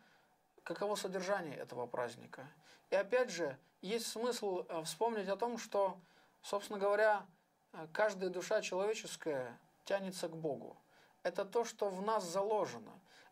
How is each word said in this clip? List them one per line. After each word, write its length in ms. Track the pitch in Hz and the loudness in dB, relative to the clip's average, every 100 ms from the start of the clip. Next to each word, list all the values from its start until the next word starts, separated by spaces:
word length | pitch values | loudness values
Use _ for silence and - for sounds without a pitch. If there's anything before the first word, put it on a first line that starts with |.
| - _ _ _ _ _ | -20 _ _ _ _ _
каково 340 | - 170 202 202 | -8 -2 0 0
содержание 600 | 196 185 185 202 165 127 | -2 -2 0 0 -2 -6
этого 300 | - 123 120 | -8 -6 -4
праздника. 600 | - 120 120 120 - 135 - - - - | -2 -4 -4 -14 -14 -16 -18 -20 -20 0
И 60 | 190 | 2
опять 340 | 196 247 240 | 4 4 4
же, 260 | 170 151 127 _ _ | 2 -2 -2 _ _
есть 280 | 185 226 220 | -2 -2 -2
смысл, 580 | 220 240 233 208 185 185 | -2 0 0 0 -2 -2
э, 140 | 170 | -4
вспомнить 440 | 160 - 233 220 190 | -4 0 0 2 -2
о 80 | 196 | 0
том, 200 | 240 233 | 0 -2
что, 420 | - 202 196 185 - - _ _ | -2 2 2 0 -12 -20 _ _
собственно 360 | - 202 202 208 | -4 -4 -2 0
говоря, 480 | 202 208 214 202 196 - _ _ _ | 4 6 6 4 0 -18 _ _ _
э, 140 | - 160 | -14 -4
каждая 340 | 160 214 190 185 | 2 4 4 -2
душа 320 | 180 - 214 | -2 2 2
человеческая 1000 | - 185 202 220 165 - 165 139 123 117 _ _ - | 2 0 0 0 -4 -6 -2 -2 -2 -8 _ _ -2
тянется 420 | 196 190 180 165 | -2 -2 -4 -6
к 80 | 165 | -2
Богу. 400 | 160 123 - - _ - - _ | -2 -2 -6 -16 _ -20 -20 _
Это 240 | 254 - 196 | -4 -2 0
то, 180 | 233 | 0
что 240 | 226 - 208 | 0 0 -2
в 140 | 185 | 0
нас 220 | 202 220 | 2 2
заложено. 680 | 180 185 202 214 151 117 110 - - - - | 2 0 2 2 2 -4 -12 -18 -20 -20 -10